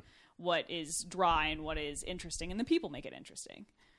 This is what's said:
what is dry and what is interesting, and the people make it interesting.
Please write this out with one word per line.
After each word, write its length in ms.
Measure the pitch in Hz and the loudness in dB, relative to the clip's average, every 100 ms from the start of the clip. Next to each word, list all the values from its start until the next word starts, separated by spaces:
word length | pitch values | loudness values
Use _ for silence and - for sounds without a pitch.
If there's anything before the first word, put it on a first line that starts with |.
| - - - - | -8 -20 -20 -4
what 320 | 175 165 - | 2 2 2
is 360 | 170 156 170 180 | -4 -2 -4 -2
dry 400 | 180 175 165 156 | 4 6 6 4
and 160 | 156 | 0
what 140 | 156 156 | -2 -2
is 260 | 147 147 | -2 -4
interesting, 460 | - 180 165 - 175 | -6 -6 -6 -4 -2
and 100 | 196 | 0
the 40 | |
people 260 | 269 330 202 | 4 4 2
make 160 | 143 - | -6 -8
it 80 | |
interesting. 520 | 65 - - - - 208 _ _ | -12 -14 -12 -12 -14 -18 _ _